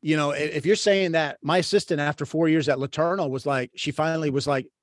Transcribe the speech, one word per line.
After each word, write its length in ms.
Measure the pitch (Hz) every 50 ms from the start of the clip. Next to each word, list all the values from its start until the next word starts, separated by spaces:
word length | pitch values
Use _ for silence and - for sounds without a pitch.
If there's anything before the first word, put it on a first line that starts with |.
| -
You 120 | 156 156
know, 160 | 156 147 143
i-, 60 | 143 139
if 260 | 151 151 - 151 -
you're 120 | 165 208
saying 380 | 214 - 208 196 196 190 175 160
that, 260 | 165 156 143 - -
my 160 | - 143 165 185
assistant 420 | 165 - - 196 - - 175 147
after 240 | 147 147 147 - 147
four 240 | 135 - 156 165 160
years 220 | 156 160 147 131
at 80 | 139 131
LeTourneau 540 | 135 139 - - 156 170 180 196 175 143
was 160 | 127 135 - 147
like, 240 | 139 131 127 123 _
she 140 | - - 151
finally 400 | 143 - 156 160 160 160 160 147
was 160 | 131 139 135
like, 220 | 143 143 135 131 - _ _